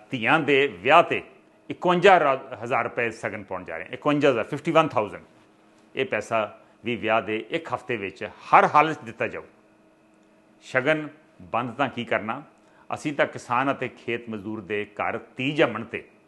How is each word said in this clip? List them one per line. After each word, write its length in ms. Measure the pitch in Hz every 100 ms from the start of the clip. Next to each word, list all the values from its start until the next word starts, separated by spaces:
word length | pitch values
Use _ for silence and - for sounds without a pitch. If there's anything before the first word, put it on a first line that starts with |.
| -
ਧੀਆਂ 300 | 127 120 160
ਦੇ 280 | 143 135 139
ਵਿਆਹ 360 | 90 117 165
ਤੇ 200 | - 110 - - _ _ -
ਇਕਵੰਜਾ 500 | 139 175 175 185 180
ਰਾ-, 400 | 147 131 - 113
ਹਜ਼ਾਰ 200 | 120 123
ਰੁਪਏ 260 | 117 123 117
ਸ਼ਗਨ 340 | 110 113 104
ਪਾਉਣ 200 | 98 92
ਜਾ 140 | 87 82
ਰਹੇ 80 | -
ਹਾਂ। 60 |
ਇਕਵੰਜਾ 380 | 127 151 147 139
ਹਜ਼ਾਰ, 140 | 117
ਫਿਫਟੀ 280 | 101 143 -
ਵਨ 160 | 165 156
ਥਾਊਜ਼ੈਂਡ। 360 | 120 101 85 80 _ _ _ _ _ _ -
ਇਹ 100 | 131
ਪੈਸਾ 540 | 110 - 113 104 - _ _ 107
ਵੀ 100 | 110
ਵਿਆਹ 260 | 107 113
ਦੇ 240 | 98 110 -
ਇੱਕ 240 | 165 -
ਹਫ਼ਤੇ 240 | 123 - 113
ਵਿੱਚ 260 | 98 -
ਹਰ 440 | 104 - - 170 185 147
ਹਾਲਤ 220 | 156 151
'ਚ 80 | 113
ਦਿੱਤਾ 220 | - 110
ਜਾਊ। 160 | 82 - _ _ _ _ _ _ _ _ _ _ _
ਸ਼ਗਨ 480 | - 131 131 156 151 - _ -
ਬੰਦ 320 | 90 110 127
ਤਾਂ 160 | 113 131
ਕੀ 160 | - 117
ਕਰਨਾ, 380 | 110 107 131 156 _ _ _ -
ਅਸੀਂ 200 | 117 151
ਤਾਂ 120 | 147 143
ਕਿਸਾਨ 460 | 123 - 123 139
ਅਤੇ 160 | 120 123
ਖੇਤ 420 | - - 120 120
ਮਜ਼ਦੂਰ 320 | 110 98 110
ਦੇ 240 | 90 104 104
ਘਰ 320 | - 92 110
ਤੀਜ 380 | - - 131 151
ਜੰਮਣ 280 | 143 110
ਤੇ, 240 | 110 95 - _